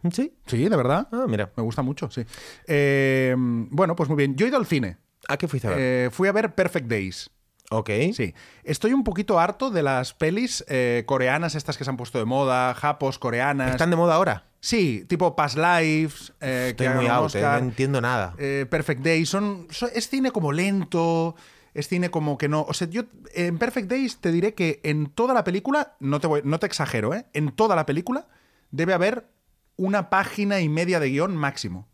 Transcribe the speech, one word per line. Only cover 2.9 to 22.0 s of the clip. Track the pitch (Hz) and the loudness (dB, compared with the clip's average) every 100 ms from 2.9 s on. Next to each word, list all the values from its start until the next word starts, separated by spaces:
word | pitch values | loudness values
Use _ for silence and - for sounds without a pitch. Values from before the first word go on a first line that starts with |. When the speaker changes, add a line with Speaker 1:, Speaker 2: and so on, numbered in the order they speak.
| 139 135 131 131 127 | 4 4 4 2 2
Speaker 2:
bueno, | 123 117 110 143 185 170 | 2 0 -2 0 2 2
pues | 151 | 0
muy | 147 | 2
bien. | 139 135 | 2 2
Yo | 220 | 2
he | |
ido | 262 | 2
al | 226 | 2
cine. | 156 110 87 _ _ - | 0 -2 -6 _ _ -6
Speaker 1:
¿A | 143 | -4
qué | 170 | -2
fuiste | 135 117 | -2 0
a | |
ver? | - | 0
Speaker 2:
Eh, | 131 127 123 | 2 2 0
fui | - 190 | 0 2
a | |
ver | 202 226 | 2 0
Perfect | 160 175 175 120 | 0 0 0 -2
Days. | 113 95 90 - _ _ _ - | -2 -2 -8 -16 _ _ _ -4
Speaker 1:
Ok. | 110 110 107 156 | -4 0 0 0
Speaker 2:
Sí. | 233 107 - - - | 0 -4 -6 -20 -20
Estoy | - 151 220 | -6 -2 2
un | 269 | 2
poquito | 240 180 208 185 | 2 -2 2 4
harto | 175 208 262 | 2 0 -2
de | 190 | 0
las | 143 135 127 | 0 0 -2
pelis, | - 160 190 240 - - | -2 0 0 -2 -6 -4
eh, | 135 123 120 113 | 0 2 0 0
coreanas, | 135 127 143 165 156 | 0 2 2 0 -4
estas | 147 151 | -6 -6
que | |
se | 135 | -6
han | 131 | -6
puesto | 123 131 | -4 -4
de | |
moda, | 113 131 135 127 127 | 0 2 2 2 2
japos, | 120 147 147 135 131 | 0 -2 0 -2 -2
coreanas. | 127 117 135 139 127 | -4 -2 0 0 0
Speaker 1:
¿Están | 127 165 | 0 2
de | 165 | 4
moda | 170 | 4
ahora? | 160 185 104 _ _ | 4 2 -2 _ _
Speaker 2:
Sí, | - 233 175 107 - | -2 2 2 0 -2
tipo | 175 180 | 0 2
Past | - 147 131 | 2 0 2
Lives, | 165 175 160 156 160 - - - | 4 4 4 2 0 -4 -20 -10
eh, | 135 131 127 | -4 -2 -2
Speaker 1:
Estoy | 113 131 | 0 0
Speaker 2:
que | |
Speaker 1:
muy | 131 123 | 2 2
Speaker 2:
ganó | 120 | 2
un | |
Speaker 1:
out, | 151 | 2
eh, | 104 | 0
Speaker 2:
Oscar. | 143 143 | 2 2
Speaker 1:
no | 127 | 0
entiendo | 113 135 139 | -2 0 0
nada. | 120 123 92 87 | 0 0 -2 -6
Speaker 2:
Eh, | 139 139 131 | -4 -4 -2
Perfect | 160 151 120 | -4 -2 -2
Days, | 139 160 160 | 2 2 2
son, | 196 208 196 170 | 0 -2 -4 -10
son, | - 240 | -6 -4
es | 233 220 | -4 -4
cine | 269 262 | 0 0
como | 247 156 | 0 0
lento, | 143 190 196 180 170 165 165 165 165 - - _ | 0 0 0 0 0 2 2 0 -4 -20 -20 _
es | - 143 | -10 -4
cine | 180 | -2